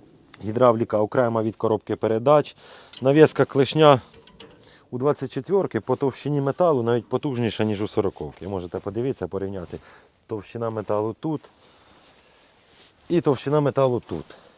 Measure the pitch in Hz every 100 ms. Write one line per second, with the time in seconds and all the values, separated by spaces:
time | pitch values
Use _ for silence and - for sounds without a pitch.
0 | _ _ _ - 98 110 123 113 110 104
1 | 107 131 120 113 110 - 110 107 - 107
2 | 107 113 120 151 139 - - - - -
3 | 131 147 151 - 131 135 127 156 151 131
4 | - - - - - - - - _ 123
5 | 139 143 131 139 131 196 156 110 - 127
6 | 139 - 139 147 139 - 175 139 117 120
7 | - 127 151 120 117 - 107 101 104 -
8 | 98 - 73 - 87 98 87 92 101 101
9 | 131 - 107 98 98 98 85 87 - -
10 | _ _ - 110 - 117 117 110 98 104
11 | 110 110 156 151 - _ _ _ _ _
12 | _ _ _ _ _ _ _ _ - _
13 | - 170 151 127 135 151 143 135 135 120
14 | - 85 - - -